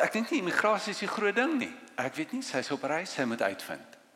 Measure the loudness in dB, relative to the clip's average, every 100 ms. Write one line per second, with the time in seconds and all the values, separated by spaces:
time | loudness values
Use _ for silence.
0 | 4 2 0 0 2 2 4 4 0 -4
1 | -2 2 2 4 2 2 -2 -8 -10 -4
2 | -4 -2 -4 -6 -2 -2 -2 -2 0 -2
3 | -2 -2 0 2 0 0 -8 -10 -12 -20
4 | -20